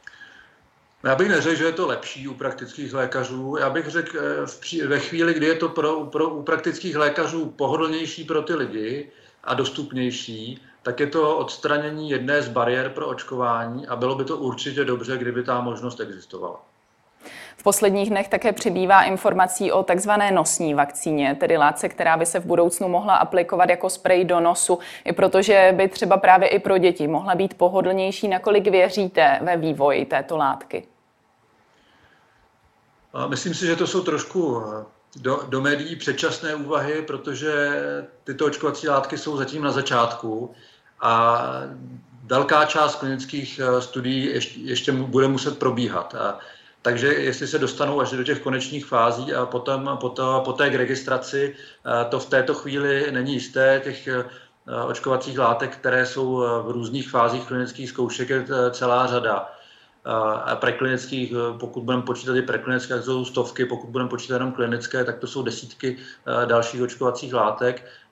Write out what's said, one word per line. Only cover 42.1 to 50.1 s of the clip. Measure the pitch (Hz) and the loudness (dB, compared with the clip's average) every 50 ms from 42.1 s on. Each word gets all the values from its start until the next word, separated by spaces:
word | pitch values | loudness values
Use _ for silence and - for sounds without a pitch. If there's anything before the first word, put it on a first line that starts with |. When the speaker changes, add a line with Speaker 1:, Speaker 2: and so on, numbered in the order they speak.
| - - - | -20 -20 -6
Speaker 1:
velká | - 127 135 143 139 160 151 151 | 0 2 2 4 4 4 4 4
část | 151 - 160 151 143 143 | 4 4 2 2 2 2
klinických, | - 139 135 135 127 131 - - 143 131 - - - 135 | -2 -4 -4 -4 -4 -6 -6 -6 -8 -8 -8 -6 -2 2
eh, | 127 123 127 120 | 2 2 2 2
studií | - - 135 123 127 131 135 131 | -2 -6 -4 -2 -2 -2 0 0
ještě, | 135 127 127 123 - - 123 | -2 -2 -2 -4 -4 -8 -12
ještě | - 131 127 123 - - 135 | -6 -4 -4 -2 0 0 0
mu-, | 131 131 | 0 -2
bude | 131 127 131 131 135 | 2 4 4 4 4
muset | 135 131 - 147 143 - | 4 0 -2 -4 -4 0
probíhat. | - 135 127 117 123 107 95 90 - - - | 0 0 2 2 -2 -2 -2 -4 -6 -6 -8
A | 113 104 101 98 - - - - - - - _ _ _ | -6 -4 -4 -6 -6 -12 -18 -20 -20 -20 -20 _ _ _
takže | 123 120 117 123 | -2 0 2 2
jestli | 143 147 147 135 135 127 - - | 2 2 2 0 -2 -2 -4 -6
se | 120 151 151 | -4 -2 0
dostanou | 131 127 - - 147 143 143 143 | -2 -2 -2 -2 -2 0 0 0
až | 127 123 | 0 -2
do | 135 127 127 | -2 -4 -2
těch | - 143 - | -2 -2 -2
konečných | - 135 131 127 127 131 147 143 - | -2 -2 -2 -2 -4 -6 -8 -10 -6
fází | - 135 120 113 120 120 120 131 151 139 | -2 0 2 2 2 2 -2 -4 -4 -2
a | 131 123 | -2 -2
potom, | 123 - 123 - 139 139 135 135 139 139 123 | -2 -4 -4 -2 -2 -2 -2 -2 -4 -6 -4
potom, | - 123 | -4 -6